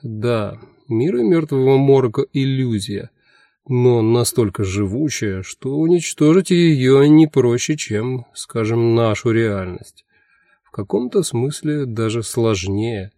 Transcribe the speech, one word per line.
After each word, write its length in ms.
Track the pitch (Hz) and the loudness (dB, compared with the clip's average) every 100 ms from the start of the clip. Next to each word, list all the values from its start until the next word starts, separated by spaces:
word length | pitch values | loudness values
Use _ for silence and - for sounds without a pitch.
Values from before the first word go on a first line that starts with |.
Да, 560 | 123 107 117 117 101 - - _ _ | -12 -6 -4 -4 -4 -10 -20 _ _
миры 360 | 113 143 240 | -2 -2 0
мёртвого 540 | 220 170 151 135 131 135 | 0 0 0 0 2 4
морока — 480 | 139 139 123 110 - | 4 4 2 -2 -4
иллюзия, 760 | 143 135 135 127 110 101 98 - _ _ _ _ _ - | -2 -2 -2 -2 -4 -4 -10 -12 _ _ _ _ _ -4
но 340 | 123 123 120 | 2 2 4
настолько 640 | 110 120 117 - 107 - | 2 2 0 0 -2 -2
живучая, 800 | 98 98 101 110 151 - 107 95 | -6 -4 -4 -4 -4 -4 -6 -8
что 320 | 92 - 131 143 | -12 -12 -8 -2
уничтожить 720 | 160 175 156 - 151 175 185 | 0 0 -2 0 2 4 2
её 520 | 175 170 147 127 135 147 | 2 4 2 4 4 8
не 220 | 151 156 | 6 6
проще, 480 | 143 123 120 - 151 | 4 2 0 -2 -6
чем, 500 | - 104 120 127 120 | -4 -4 -4 -8 -12
скажем, 600 | - - 117 110 117 117 117 | -18 -10 -6 -2 0 2 2
нашу 360 | 117 104 120 | 2 0 0
реальность. 760 | 113 113 101 92 90 - _ _ _ _ _ _ _ | 0 0 -2 -6 -10 -16 _ _ _ _ _ _ _
В 80 | _ | _
каком-то 520 | - 101 202 247 214 | -12 -4 -4 -2 -2
смысле 640 | 175 120 131 147 151 147 131 | -2 -4 -4 -6 -6 -4 -6
даже 380 | 110 110 117 | -4 -4 -4
сложнее 880 | 110 - 113 104 92 98 113 110 95 | -6 -2 0 0 -2 -4 -4 -6 -10